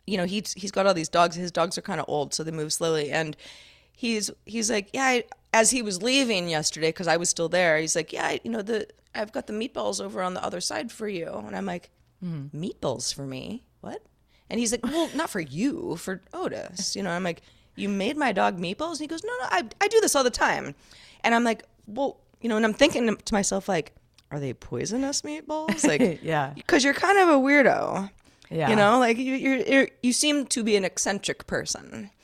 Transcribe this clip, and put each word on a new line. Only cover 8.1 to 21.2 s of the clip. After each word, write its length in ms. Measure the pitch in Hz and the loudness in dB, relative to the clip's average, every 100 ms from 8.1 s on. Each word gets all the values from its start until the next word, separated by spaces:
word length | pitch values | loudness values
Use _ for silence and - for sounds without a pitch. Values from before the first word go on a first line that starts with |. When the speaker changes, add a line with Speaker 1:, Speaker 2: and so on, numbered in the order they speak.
Speaker 1:
"Yeah, 140 | - 151 | -4 -4
I, 140 | 151 | -4
you 80 | 233 | -6
know, 100 | 226 | -6
the, 260 | 202 220 - - _ 233 | -4 -4 -6 -14 _ -8
I've 160 | 214 | -8
got 160 | 269 233 | -8 -8
the 60 | |
meatballs 460 | 214 226 214 208 196 | -6 -6 -4 -4 -4
over 180 | 196 214 | -6 -4
on 120 | 185 | -4
the 100 | 185 | -4
other 160 | - - | -6 -6
side 320 | - - 247 | -6 -6 -8
for 160 | - 214 | -8 -8
you." 200 | 180 160 208 208 | -6 -6 -10 -8
And 80 | 190 | -8
I'm 100 | 196 | -6
like, 240 | 180 - _ _ _ | -8 -12 _ _ _
Speaker 2:
Mm-hmm. 380 | 180 156 139 151 | -8 -8 -8 -8
Speaker 1:
"Meatballs 500 | 185 - 147 120 - | -8 -6 -6 -4 -6
for 120 | - 139 | -8 -10
me? 380 | 131 - 233 _ _ | -10 -10 -12 _ _
What?" 200 | - 427 _ _ _ _ - | -14 -14 _ _ _ _ -8
And 100 | 220 | -4
he's 120 | 233 | -2
like, 100 | 285 | -2
"Well, 260 | 254 320 311 277 | -2 0 0 -2
not 140 | 339 | -4
for 100 | 202 | -4
you, 560 | 147 143 277 - 92 170 | -6 -2 -2 -2 -6 -6
for 260 | - 185 - | -8 -10 -10
Otis." 600 | 349 349 - - 180 - 202 | -8 -6 -6 -10 -8 -6 -4
You 40 | |
know, 80 | 190 | -4
I'm 120 | 175 | -2
like, 180 | 185 165 - _ _ - | -4 -6 -12 _ _ -8
"You 120 | 196 | -4
made 280 | 196 202 302 | -2 -2 0
my 160 | 262 | 0
dog 260 | 190 208 180 | 2 0 0
meatballs?" 320 | 175 202 320 | -4 -4 -6
And 80 | 294 | -6
he 80 | 302 | -8
goes, 160 | 330 | -8
"No, 80 | 427 494 | -8 -6
no, 60 | - | -2
I, 140 | 381 226 - | -2 -2 0
I 60 | 403 | 2
do 120 | 440 | 4
this 140 | 381 285 | 4 4
all 60 | |
the 60 | 247 | 2
time." 460 | - 269 147 135 - - - - - | 2 0 0 -4 -12 -20 -20 -20 -4